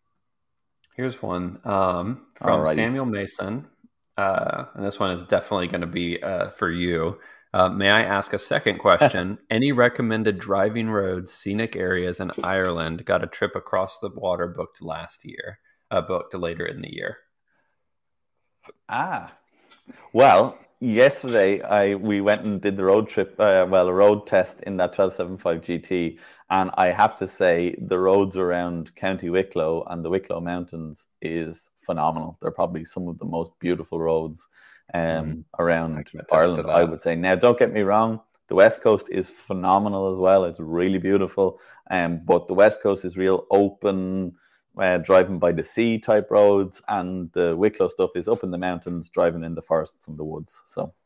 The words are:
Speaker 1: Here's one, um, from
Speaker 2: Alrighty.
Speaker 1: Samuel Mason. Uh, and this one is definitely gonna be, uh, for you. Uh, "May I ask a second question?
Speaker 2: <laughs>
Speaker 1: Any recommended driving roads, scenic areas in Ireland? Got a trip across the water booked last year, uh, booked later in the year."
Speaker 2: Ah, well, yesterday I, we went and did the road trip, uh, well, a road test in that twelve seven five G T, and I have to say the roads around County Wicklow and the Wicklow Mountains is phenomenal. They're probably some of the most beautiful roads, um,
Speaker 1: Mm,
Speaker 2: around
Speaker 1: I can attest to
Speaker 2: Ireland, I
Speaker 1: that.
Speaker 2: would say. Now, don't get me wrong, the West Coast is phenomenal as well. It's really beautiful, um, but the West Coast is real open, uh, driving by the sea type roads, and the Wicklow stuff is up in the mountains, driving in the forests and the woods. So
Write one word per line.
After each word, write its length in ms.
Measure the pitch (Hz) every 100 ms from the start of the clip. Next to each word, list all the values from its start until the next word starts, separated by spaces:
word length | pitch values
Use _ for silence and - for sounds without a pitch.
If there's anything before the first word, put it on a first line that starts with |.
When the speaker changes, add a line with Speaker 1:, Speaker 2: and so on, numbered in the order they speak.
| _ _ _ _ _ _ _ _ _
Speaker 1:
Here's 280 | - 127 117
one, 380 | - 90 90 -
um, 640 | - 98 92 90 95 135 _
from 280 | _ - 80
Speaker 2:
Alrighty. 120 | 78
Speaker 1:
Samuel 300 | 78 113 135 127
Mason. 600 | 101 95 - 98 120 147 _ _ _ _ -
Uh, 480 | 98 95 - - 127
and 100 | -
this 140 | 98 -
one 140 | 98
is 100 | 87
definitely 460 | 87 92 - 98 90
gonna 180 | 92 85
be, 340 | 87 87 85
uh, 280 | - 92 95
for 220 | - 87
you. 480 | 85 87 82 82 98 - - _
Uh, 140 | 101 92
"May 200 | 95 98
I 140 | 107
ask 300 | 104 98 -
a 60 | 101
second 400 | - - - 92
question? 600 | 101 87 147 92 90 107
Speaker 2:
<laughs> 40 | -
Speaker 1:
Any 200 | 113 139
recommended 720 | 123 120 123 117 110 107 95
driving 500 | 92 98 104 113 110
roads, 420 | 107 95 92 92
scenic 440 | - 101 104 113 90
areas 420 | 92 92 90 90
in 140 | 92 -
Ireland? 640 | 87 95 92 85 80 85
Got 180 | - 90
a 60 | 85
trip 260 | - 104
across 460 | 95 - 92 95 -
the 100 | 98
water 380 | - 92 90 87
booked 340 | 78 78 _
last 420 | 82 78 82 -
year, 360 | - - - 104 _ _ _
uh, 80 | 95
booked 340 | 82 90 -
later 320 | 95 85 82 85
in 160 | -
the 100 | -
year." 260 | - - - _ _ _ _ _ _ _ _ _ _ _ _ _ _ - _ -
Speaker 2:
Ah, 440 | 117 175 131 85 - _ _ _ _ - - -
well, 460 | 110 135 92 120 - _ _
yesterday 840 | 127 110 135 139 131 117 95 101
I, 320 | - 104 101
we 260 | 98 104 101
went 220 | 98 107
and 180 | 107 98
did 160 | 104 98
the 80 |
road 240 | 95 104 107
trip, 280 | - 95 -
uh, 280 | 104 95 92
well, 180 | 92 90
a 60 |
road 320 | 92 104 104 -
test 340 | 98 90 -
in 140 | - 95
that 140 | 90
twelve 200 | - 95
seven 240 | - 90 92
five 240 | 87 82
G 160 | 82 85
T, 400 | - 92 82 - - - -
and 200 | 95 92
I 140 | - 90
have 280 | 87 107 -
to 100 | 95
say 480 | - 92 85 87 -
the 200 | - 92
roads 380 | 95 98 95 92
around 580 | 90 87 87 85 80
County 360 | _ 95 92 87
Wicklow 540 | 90 95 87 78 82 -
and 160 | 85
the 60 | 82
Wicklow 300 | 92 - 85
Mountains 680 | 87 90 87 85 80 76 _ _
is 480 | 80 82 80 85 _ _
phenomenal. 600 | - 82 78 80 80 -
They're 100 | 80
probably 340 | - 87 85
some 240 | 85 95 90
of 100 | 82
the 60 |
most 280 | - 85 82 _
beautiful 400 | 87 87 80 82
roads, 460 | 82 82 80 80 _ _ _ _ _
um, 60 | 87
Speaker 1:
Mm, 440 | 82 80 78 80 - -
Speaker 2:
around 380 | 85 82 82 78
Speaker 1:
I 60 |
can 180 | 76 80
attest 100 | -
to 60 | 80
Speaker 2:
Ireland, 340 | 87 82 78
I 100 | 82
Speaker 1:
that. 100 | 87
Speaker 2:
would 120 | 80
say. 120 | 85 82
Now, 180 | 92
don't 240 | 92 123 120
get 140 | 117
me 100 | 107
wrong, 380 | 98 104 113 113 - _ -
the 60 |
West 280 | 90 107 -
Coast 260 | 117 101 -
is 180 | 95 90
phenomenal 840 | - - 95 92 98 104 98 95
as 60 | 92
well. 260 | 92 95
It's 160 | 90 85
really 380 | 80 85 95 95
beautiful, 600 | 92 98 92 - 92 - _ _ -
um, 300 | 92 85 85
but 240 | 82 85 -
the 60 |
West 280 | 92 107 -
Coast 220 | 104 98
is 120 | 90 92
real 300 | 95 92 -
open, 840 | 98 101 - 101 95 92 95 90 - _ _ _ -
uh, 200 | 95 90
driving 400 | 82 92 92 90
by 140 | 87
the 120 | 85
sea 340 | 78 - 117 113
type 320 | - 107 104
roads, 500 | 104 104 101 95 - -
and 420 | 104 90 92 85
the 220 | 95 85 82
Wicklow 320 | 107 - 90
stuff 220 | - 92
is 140 | 90 87
up 140 | 110
in 60 | 95
the 80 | 87
mountains, 500 | 90 87 - 87 -
driving 340 | - 85 82
in 100 | 82
the 80 | 80
forests 460 | - 82 73 - -
and 80 | 78
the 80 |
woods. 380 | 78 76 78 - _
So 280 | - 82 -